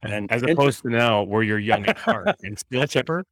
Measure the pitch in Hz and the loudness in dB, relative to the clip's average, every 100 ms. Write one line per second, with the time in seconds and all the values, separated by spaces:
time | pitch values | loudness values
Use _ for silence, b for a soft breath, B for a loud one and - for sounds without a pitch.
0 | - 104 101 117 127 165 143 131 120 117 | -8 -6 -2 -2 0 2 2 0 -2 2
1 | 120 104 98 107 107 107 104 104 101 - | 4 2 2 0 0 0 0 0 0 -2
2 | - 110 190 - 98 104 - 127 147 131 | 0 -2 -2 -4 -6 -12 -6 -2 0 0
3 | 123 165 190 | -2 -4 -8